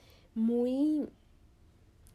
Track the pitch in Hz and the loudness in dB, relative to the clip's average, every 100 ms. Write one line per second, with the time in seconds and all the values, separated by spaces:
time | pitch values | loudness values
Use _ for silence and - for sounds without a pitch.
0 | - - - - 226 240 247 262 302 302 | -20 -20 -12 -2 0 2 0 0 0 0
1 | 254 - - - - - - - - - | -4 -10 -20 -20 -20 -20 -20 -20 -20 -20
2 | - | -20